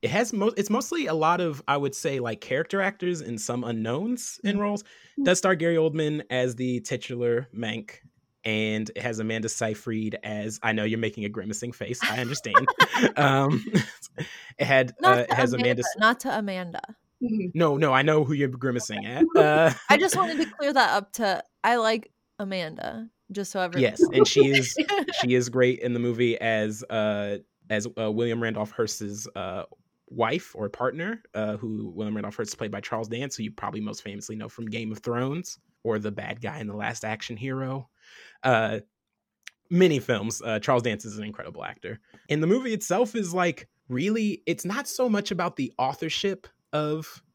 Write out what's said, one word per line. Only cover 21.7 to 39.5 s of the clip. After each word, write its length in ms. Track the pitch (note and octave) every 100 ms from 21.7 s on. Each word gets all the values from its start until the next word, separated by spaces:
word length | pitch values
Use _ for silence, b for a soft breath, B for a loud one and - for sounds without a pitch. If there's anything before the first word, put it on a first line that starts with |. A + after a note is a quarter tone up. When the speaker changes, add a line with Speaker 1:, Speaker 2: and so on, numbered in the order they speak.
| A#3+
Speaker 3:
like 360 | A3 A3 - _ _ _
Amanda, 680 | G3+ F#3+ D#3+ D#3 - A3+ A3+ _ _
just 200 | G3 G3
so 80 | G3
everyone 240 | F3+ E3+
Speaker 1:
Yes, 180 | A#2+ - -
and 160 | C3 C#3+
she 200 | C#3+ C3+
is, 280 | C#3 B2+ - D3+ G4+
Speaker 3:
<laughs> 240 | C#4+ -
Speaker 1:
she 140 | B2 B2
is 120 | A#2+
great 300 | B2 B2 B2+
in 120 | B2
the 60 | A#2+
movie 400 | A#2+ A2+ A#2+ A#2
as, 420 | A2+ A2 G#2+ G#2+ A#2+
uh, 480 | A2+ G#2+ G#2 G2+ G2+ - _ _
as, 180 | A2 A2+ -
uh, 120 | A2
William 300 | G#2+ A#2+ A#2
Randolph 300 | A#2 G#2+ G#2+
Hearst's, 560 | - A2 - G#2 G#2 - -
uh, 280 | F#2+ F#2 - - _ _ _
wife 420 | B2 A2+ D#3 - -
or 120 | G#2
partner, 520 | - B2+ C#3+ F3 A3+ _ -
uh, 220 | G#2+ G#2
who 340 | A2+ G#2+ G#2+ E2+
William 200 | G#2+ G#2+
Randolph 200 | G#2 G#2+
Hearst 140 | G#2+
is 40 | -
played 160 | A2
by 100 | G2+
Charles 260 | - A2 A2+
Dance, 280 | A#2 C3+ -
who 80 |
you 80 | G#2+
probably 300 | - G#2 G2+
most 200 | G#2+ G#2+
famously 320 | G#2+ G2+ - G#2+
know 140 | G#2+
from 160 | - A2+
Game 260 | A2 A2
of 80 | G#2+
Thrones 580 | - A#2+ B2+ D3+ F3+ - _ _
or 160 | A#2+ G#2+
the 120 | G#2
bad 300 | G2+ G2+ A#2
guy 180 | A#2 -
in 80 | G#2+
The 80 | G#2
Last 300 | G#2+ A#2+ A2
Action 320 | G#2+ - A2
Hero. 500 | C3 C3 C3 C3+ B2+ B B B B B
Uh, 360 | C3 A#2 A2 G#2+ - _ _ _ _ _ -